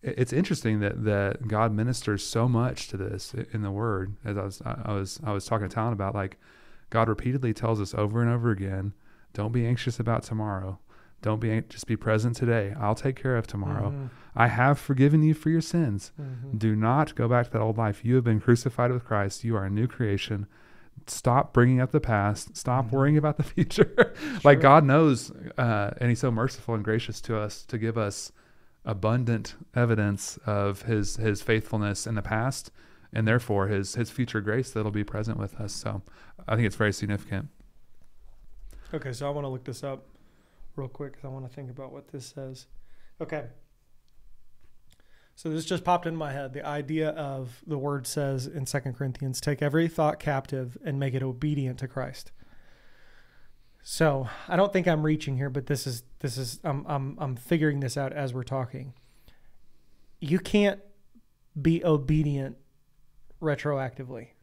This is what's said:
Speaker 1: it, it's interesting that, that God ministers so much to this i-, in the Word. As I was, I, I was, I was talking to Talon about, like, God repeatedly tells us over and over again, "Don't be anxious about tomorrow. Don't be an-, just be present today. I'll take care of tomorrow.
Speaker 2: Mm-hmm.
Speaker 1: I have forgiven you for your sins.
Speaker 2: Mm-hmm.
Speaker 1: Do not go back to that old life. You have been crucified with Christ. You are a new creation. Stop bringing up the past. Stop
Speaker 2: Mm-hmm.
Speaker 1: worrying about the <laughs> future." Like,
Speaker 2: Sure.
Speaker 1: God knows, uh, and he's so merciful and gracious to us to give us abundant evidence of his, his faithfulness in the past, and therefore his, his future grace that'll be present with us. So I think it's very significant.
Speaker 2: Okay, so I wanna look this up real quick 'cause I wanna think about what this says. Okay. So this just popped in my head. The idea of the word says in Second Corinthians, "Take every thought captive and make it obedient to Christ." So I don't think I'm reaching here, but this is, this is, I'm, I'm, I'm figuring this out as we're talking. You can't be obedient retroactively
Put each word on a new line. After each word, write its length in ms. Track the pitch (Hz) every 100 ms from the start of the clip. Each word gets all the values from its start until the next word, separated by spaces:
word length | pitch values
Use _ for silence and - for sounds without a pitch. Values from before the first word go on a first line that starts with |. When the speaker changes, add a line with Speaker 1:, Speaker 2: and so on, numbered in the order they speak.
Speaker 1:
it, 120 | - -
it's 140 | 123
interesting 480 | 131 190 - 113 107
that, 240 | 101 -
that 440 | 107 101 101 - 117
God 240 | 107 113
ministers 500 | 104 117 123 - 101
so 240 | - 113 120
much 400 | 117 123 - -
to 80 | 98
this 380 | 95 95 - -
i-, 80 | -
in 100 | 110
the 80 | 104
Word. 420 | 98 113 98 95 101
As 120 | 110 101
I 40 |
was, 200 | 98 92
I, 120 | - 123
I 80 | 107
was, 260 | 101 98 -
I 80 | 110
was 140 | 101 -
talking 220 | 113 98
to 60 |
Talon 180 | 113 110
about, 200 | 98 98
like, 240 | 101 98 - - - - - -
God 180 | 113 113
repeatedly 440 | 104 123 131 127
tells 280 | 107 113 113
us 120 | 98
over 280 | - 104 113
and 80 | 120
over 200 | 120 117
again, 420 | 101 98 95 98 - - - -
"Don't 200 | - 107
be 140 | 120 117
anxious 320 | 123 - 120
about 240 | 113 117
tomorrow. 560 | - 107 107 98 95 92 - - - -
Don't 180 | 107 107
be 100 | 113
an-, 140 | 110 -
just 160 | - -
be 100 | 110
present 400 | - 110 117 117
today. 380 | 117 117 101 101
I'll 160 | 104
take 220 | 110 135 131
care 160 | 131 123
of 100 | 110
tomorrow. 440 | 104 98 98 101
Speaker 2:
Mm-hmm. 160 | 143 131 - - -
Speaker 1:
I 100 | 117
have 300 | 117 131 139
forgiven 440 | - 135 139 156
you 100 | 151
for 160 | 156 156
your 120 | 165
sins. 500 | 156 170 147 101 - -
Speaker 2:
Mm-hmm. 380 | 139 127 131 120
Speaker 1:
Do 180 | 110 107
not 380 | 110 135 151
go 120 | - 120
back 180 | 120 120
to 60 |
that 80 | 110
old 160 | 110 110
life. 260 | 110 101
You 100 | 113 127
have 80 |
been 160 | 120 107
crucified 520 | - 120 135 - 120
with 120 | 123
Christ. 380 | - 107 98 -
You 140 | 117 110
are 80 |
a 60 | 98
new 160 | 101 123
creation. 580 | - 113 98 - 104 101 - - - - - -
Stop 480 | - - 123 143
bringing 260 | - 120 127
up 120 | 127
the 80 | 151
past. 560 | - 107 101 104 - -
Stop 300 | - 123 117
Speaker 2:
Mm-hmm. 100 | 135
Speaker 1:
worrying 200 | 139 151
about 220 | 151 143
the 40 |
<laughs> 120 | 147
future." 600 | - 170 - 202 - - - 311 240
Like, 120 | 147 139
Speaker 2:
Sure. 60 |
Speaker 1:
God 220 | 139 147
knows, 480 | 143 139 160 123 - - - -
uh, 360 | 123 104 101 -
and 120 | 123
he's 100 | 117
so 100 | 131
merciful 440 | 113 127 - -
and 100 | 113
gracious 380 | 101 110 113 107
to 160 | - 113
us 260 | 104 - -
to 120 | 120
give 180 | 110 117
us 340 | 104 - - - _ - - _
abundant 680 | - 104 107 120 117 113 - - -
evidence 640 | - 120 110 104 101 - -
of 380 | - 101 101 98
his, 340 | 113 110 104 -
his 240 | 110 101
faithfulness 680 | - 110 - 110 104 101 -
in 100 | 107
the 60 |
past, 480 | 95 110 120 - - - - - -
and 120 | 110 110
therefore 420 | 120 - 101 98
his, 260 | 101 95
his 160 | - 113
future 320 | - 120 110
grace 280 | 104 113 127
that'll 180 | 113 107
be 120 | 104
present 340 | 104 104 107 107
with 200 | 104 -
us. 140 | 104
So 300 | - 104 104 - - - - -
I 80 |
think 120 | 110 113
it's 100 | -
very 160 | 107
significant. 560 | 98 101 101 - 98 143 - - - - - - - - - - - - - -
Speaker 2:
Okay, 220 | 160 131
so 120 | 120 143
I 40 |
wanna 180 | 147 139
look 160 | 131
this 180 | 127 123
up 220 | 139 135 - - - _ _ _ - -
real 120 | 131
quick 260 | - 139
'cause 100 | 135
I 40 | 135
wanna 200 | 135 127
think 220 | 120 131
about 220 | 123 131
what 160 | 135 139
this 180 | 143 123
says. 400 | - 135 131 - - - - - -
Okay. 240 | 160 156 123 - - _ _ - _ - - - - - - - - - - - _ -
So 140 | 160
this 140 | 160
just 200 | 160 180
popped 220 | 180 175 165
in 80 |
my 180 | 165 151
head. 200 | 135 135
The 120 | 131
idea 460 | 147 147 139 156 156
of 520 | 151 143 135 127 117 -
the 120 | 147
word 280 | 139 143 123
says 400 | - 139 135 131
in 200 | 165 135
Second 280 | 143 131
Corinthians, 460 | 120 135 123 135 127
"Take 220 | - 143
every 260 | 143 151 165
thought 320 | 165 151 -
captive 580 | - 139 135 135 127 123
and 140 | 226 139
make 140 | 139
it 80 | 127
obedient 560 | 131 127 151 147 131 127
to 80 | 127
Christ." 420 | - 131 139 - - - - - - - - - - - - - - - -
So 460 | - - 160 139 127 - -
I 80 | 170
don't 160 | 202
think 140 | 190 180
I'm 160 | 156
reaching 340 | 151 151 143 131
here, 140 | 139
but 160 | 135 139
this 200 | 143 -
is, 180 | 117 - -
this 180 | 143 120
is, 220 | 123 -
I'm, 220 | 170 139 -
I'm, 280 | 139 135 -
I'm 180 | 139 123
figuring 440 | - 170 156 143
this 160 | 135 143
out 140 | 135
as 180 | 147 135
we're 100 | 123
talking. 500 | 123 135 123 131 131 - - - - - - - - - - - - -
You 180 | 151 175
can't 420 | - 208 202 196 - - - - _ _ _ 151
be 240 | 143 165
obedient 720 | 175 151 135 156 151 143 135 139 _ _ _ _ - - - -
retroactively 880 | 156 143 151 139 131 123 127 127 117 _